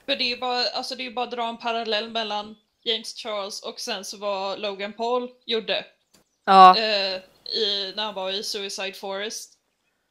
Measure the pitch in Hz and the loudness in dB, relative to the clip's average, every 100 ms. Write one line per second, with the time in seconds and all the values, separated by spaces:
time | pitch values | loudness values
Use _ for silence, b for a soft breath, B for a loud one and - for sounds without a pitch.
0 | - 254 247 247 254 247 233 - 247 247 | -6 -2 -2 -2 -4 -2 -2 -4 -8 -10
1 | 254 240 240 240 226 233 233 226 220 214 | -8 -6 -6 -4 -6 -4 -4 -4 -2 -4
2 | 226 226 214 208 214 214 _ _ 233 220 | -4 -6 -4 -6 -8 -16 _ _ -6 -4
3 | 220 - 233 208 196 - 233 240 247 196 | -6 -12 -8 -6 -8 -10 -12 -10 -8 -8
4 | 196 202 202 190 196 190 208 196 202 214 | -10 -8 -6 -4 -4 -6 -6 -6 -10 -6
5 | 233 247 247 - - 226 196 180 - _ | -4 -2 -4 -12 -4 -4 -2 -4 -4 _
6 | _ - _ _ 202 190 185 202 220 202 | _ -20 _ _ 8 12 12 12 2 0
7 | 196 190 - _ - 233 202 202 190 202 | -2 -6 -10 _ -10 -4 -4 -4 -8 -8
8 | 214 190 190 196 220 208 196 202 190 190 | -8 -6 -6 -6 -6 -8 -8 -8 -8 -8
9 | 196 196 214 - - _ _ _ _ _ | -10 -8 -8 -10 -16 _ _ _ _ _
10 | _ | _